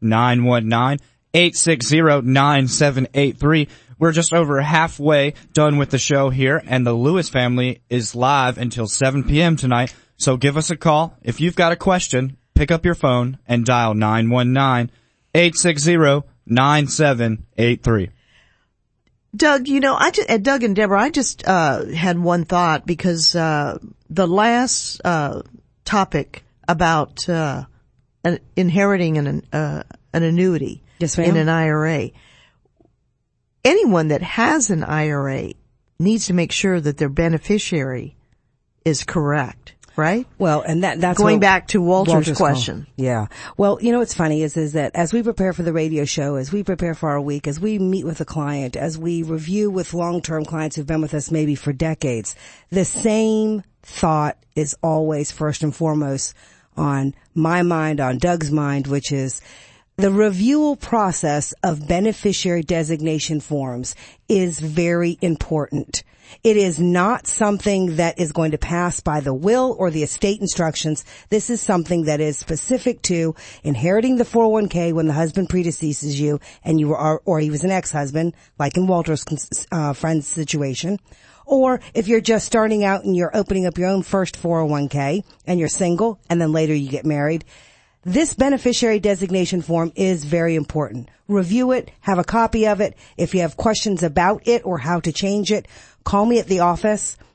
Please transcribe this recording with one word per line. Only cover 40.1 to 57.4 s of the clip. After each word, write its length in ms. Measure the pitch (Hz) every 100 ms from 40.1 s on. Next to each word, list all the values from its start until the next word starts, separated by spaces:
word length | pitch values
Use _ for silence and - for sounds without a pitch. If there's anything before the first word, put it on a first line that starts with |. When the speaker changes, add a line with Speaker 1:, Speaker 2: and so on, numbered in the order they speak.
| 208 254 -
Speaker 3:
Well, 260 | 185 151
and 200 | - 160
that, 180 | 185 160
that's 160 | 180 180
Speaker 2:
Going 200 | 208 214
Speaker 3:
what 60 |
Speaker 2:
back 260 | 196 190 -
to 120 | 208
Walter's 320 | 175 185 185
Speaker 3:
Walter's 260 | 160 156 143
call. 100 | 165
Speaker 2:
question. 400 | 135 120 82 147 -
Speaker 3:
Yeah. 320 | 131 117 104 - - -
Well, 220 | 202 -
you 120 | 233
know 80 | 240
what's 140 | 233
funny 280 | - 165 151
is, 140 | 156 165
is 160 | 151
that 240 | 156 139 -
as 160 | 165
we 100 | 233
prepare 300 | 226 214 190
for 100 | 175
the 100 | 170
radio 320 | 165 160 156
show, 300 | 147 - 143
as 160 | 139 135
we 140 | 202
prepare 320 | 196 180 175 156
for 140 | 160
our 100 | 143
week, 260 | 143 147 147
as 140 | 143
we 180 | 208 214
meet 260 | 185 190
with 160 | 156 156
a 40 |
client, 500 | 156 160 143 143 135
as 240 | 120 147 160
we 240 | 165 170
review 480 | 160 160 156 202 208
with 240 | 185 170
long-term 500 | 170 170 175 156 160
clients 300 | 156 160 156
who've 100 | 156
been 160 | 143 156
with 140 | 156
us 160 | 151 143
maybe 240 | 160 151
for 180 | 143 -
decades, 640 | 131 160 156 143 117 107 - - - _
the 140 | 185
same 800 | 185 - 220 214 220 220 214 214 - _
thought 520 | - - 175 156 147 - _ -
is 180 | 147 -
always 480 | 165 160 156 151 147
first 320 | - 151 147
and 100 | 156
foremost 640 | 135 160 151 143 139 - - - _ _ -
on 380 | 147 139 135 - _
my 300 | -